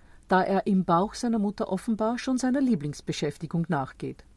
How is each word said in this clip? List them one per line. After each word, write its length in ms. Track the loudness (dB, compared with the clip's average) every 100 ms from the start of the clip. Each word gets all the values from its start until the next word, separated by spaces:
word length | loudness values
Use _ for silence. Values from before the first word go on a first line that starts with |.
| -20 -20 0
da 160 | 2
er 240 | 4 0 2
im 160 | 2
Bauch 300 | 4 2 2
seiner 260 | -2 -2 0
Mutter 300 | -2 -2 -4
offenbar 480 | -4 -2 0 0 0
schon 180 | -2 0
seiner 220 | 0 2
Lieblingsbeschäftigung 1040 | 2 2 -2 -6 -8 -2 -4 -4 -4 -2 0
nachgeht. 560 | -2 -2 -8 -10 -10 -18